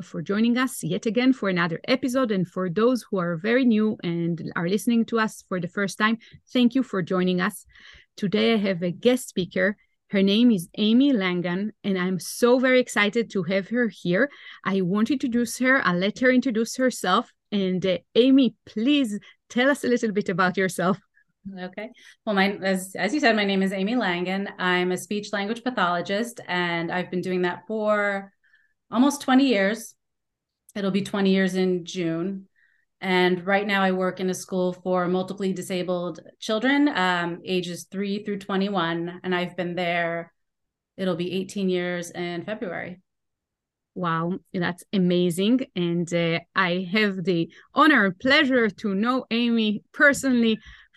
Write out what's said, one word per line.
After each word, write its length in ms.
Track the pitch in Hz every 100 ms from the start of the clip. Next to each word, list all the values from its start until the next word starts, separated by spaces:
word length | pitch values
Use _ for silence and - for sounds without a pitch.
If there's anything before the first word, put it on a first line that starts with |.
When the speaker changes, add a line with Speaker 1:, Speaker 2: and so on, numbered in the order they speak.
Speaker 1:
for 180 | - 175
joining 380 | 156 202 233 240
us 240 | 262 -
yet 240 | 156 185 233
again 260 | 226 254
for 160 | 254 196
another 300 | 175 175 165 -
episode. 460 | 254 269 254 247
And 160 | 196 170
for 200 | 185 185
those 360 | 165 240 247 -
who 100 | 196
are 180 | 170 165
very 280 | 208 247
new 320 | 254 214 214 -
and 480 | 175 170 170 165 - -
are 120 | 170
listening 360 | 214 - 233
to 160 | 220 226
us 240 | 220 - -
for 120 | 185
the 80 | 175
first 280 | - 196 -
time, 220 | 220 226 - - _
thank 220 | 254 240
you 80 | 262
for 200 | 240 190
joining 380 | 165 185 185 180
us. 240 | 190 - - - - - _ -
Today, 380 | 202 214 226
I 20 | 226
have 260 | 208 175
a 80 | 180
guest 380 | - 240 254 -
speaker. 480 | - 170 185 190 208 _ _ _
Her 120 | 202
name 300 | 196 208 247
is 160 | 196 170 -
Amy 340 | 214 233 285
Langan, 600 | 240 185 180 175 180 214 -
and 160 | 202 190
I'm 220 | 180 185
so 400 | - - 240 254
very 180 | 254 254
excited 500 | 247 220 208 233 220
to 120 | 202
have 240 | 165 196 185
her 180 | 233 226
here. 420 | - 175 185 277 - - -
I 180 | - 196
won't 280 | 175 208 226
introduce 480 | 269 262 240 233 -
her. 260 | 254 269
I'll 140 | - 175
let 220 | 196 -
her 100 | 254
introduce 460 | 254 262 220 226 -
herself. 560 | 254 - 185 196 247 _ _
And, 340 | 202 190 185
uh, 140 | 185 175 -
Amy, 400 | - 262 269 233 - -
please 520 | 214 240 294 240 202 - _ -
tell 180 | 233 262
us 140 | 269
a 60 | -
little 240 | 240 226
bit 160 | 196 202
about 280 | 180 185 175
yourself. 440 | 190 - 180 202 _ _ _ _ 190 185
Speaker 2:
Okay. 320 | 180 208 226 - - _
Well, 120 | 226 196
my, 160 | 196
as, 420 | 185 190 185 -
as 200 | - 190
you 40 | 294
said, 160 | 240
my 100 | 220
name 200 | 202 190
is 80 | 190
Amy 240 | 196 196 247
Langan. 520 | 196 175 180 196 202 -
I'm 320 | 185 180 180
a 40 | 180
speech 360 | - 208 202
language 320 | 202 202 233
pathologist, 760 | 254 247 175 175 175 202 233 - -
and 460 | 180 175 170 170
I've 180 | 180 175
been 100 | 180
doing 220 | 180 180
that 240 | 180 175 -
for 680 | 220 214 208 202 196 196 _ _ _ _ _ _
almost 300 | 226 277 269
twenty 260 | - 262 277
years. 480 | 202 196 226 - _ _ _ _ _ _ _ _ 214
It'll 160 | 196
be 100 | 196
twenty 280 | 196 202 196
years 260 | 190 185 185
in 280 | 185 180
June. 600 | 170 185 165 165 180 196 - _ _ _ _ -
And 480 | 190 185 180 180 175
right 200 | 202 214
now 160 | 196
I 100 | 190
work 280 | 185 185 185
in 100 | 185
a 40 |
school 380 | 180 - 185 180
for 340 | 180 185 185 175
multiply 460 | 185 185 196 190
disabled 680 | 180 180 180 180 175 175 160 - -
children, 480 | - 214 254 285 294
um, 540 | 185 185 180 170 175
ages 420 | - 180 175 170 -
three 320 | 190 202 202
through 140 | 208 202
twenty-one. 840 | - 190 196 190 165 170 175 175
And 120 | 185
I've 200 | 180 175
been 200 | 180 175
there, 580 | 175 175 170 170 170 170 _ _ _ _ _ _ -
it'll 180 | 190
be 160 | 170 175
eighteen 380 | 190 185 208 190
years 420 | 180 180 180 170
in 340 | 175 175 170
February. 580 | 170 220 196 170 180 180 _ _ _ _ _ _ _ _ _
Speaker 1:
Wow, 440 | 190 175 165 170 190 _
that's 300 | 185 175 175 -
amazing. 720 | 196 180 180 180 170 202 254 - 180
And, 360 | 175 170 165
uh, 280 | 170 170 170 -
I 340 | - 185 180 180
have 320 | 214 208 190
the 300 | 180 170 165 - -
honor 320 | - 311 269 196
and 120 | 180
pleasure 520 | 262 294 269 254 220
to 240 | - 208
know 320 | 190 233 254 -
Amy 520 | 233 240 233 214 208 -
personally 640 | - 285 277 269 247 226 220 - - _